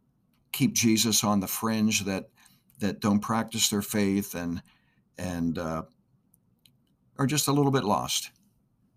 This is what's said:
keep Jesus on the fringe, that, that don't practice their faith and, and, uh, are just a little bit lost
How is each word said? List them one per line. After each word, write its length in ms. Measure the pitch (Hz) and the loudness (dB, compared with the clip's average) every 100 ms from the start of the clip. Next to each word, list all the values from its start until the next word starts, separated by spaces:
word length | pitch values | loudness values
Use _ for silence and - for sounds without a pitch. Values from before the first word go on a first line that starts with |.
| _ _ _ _ _ | _ _ _ _ _
keep 220 | - 120 | -2 0
Jesus 500 | - 117 110 117 101 | 2 4 4 2 2
on 180 | 107 101 | 2 2
the 60 | 90 | 0
fringe, 580 | - 113 110 107 104 | -4 -2 0 2 0
that, 240 | 98 92 - _ _ _ _ - | -2 -4 -8 _ _ _ _ -6
that 200 | 98 104 | -4 0
don't 200 | 107 104 | 2 2
practice 500 | - 113 113 110 - | 2 -2 -2 -2 -2
their 140 | 104 | 0
faith 500 | 101 107 98 98 98 | -2 0 2 0 -2
and, 300 | 85 87 85 - _ _ _ _ | -6 -6 -8 -10 _ _ _ _
and, 440 | - 90 85 85 80 | -10 -6 -2 -2 -2
uh, 240 | 80 80 80 _ _ _ _ _ _ _ _ _ _ _ _ - | -4 -6 -8 _ _ _ _ _ _ _ _ _ _ _ _ -2
are 80 | 135 | 0
just 200 | 147 - | 0 2
a 40 | |
little 200 | 143 139 | 2 4
bit 120 | 131 | 2
lost 480 | 101 73 64 - - _ _ _ _ _ _ | 2 0 -2 -4 -6 _ _ _ _ _ _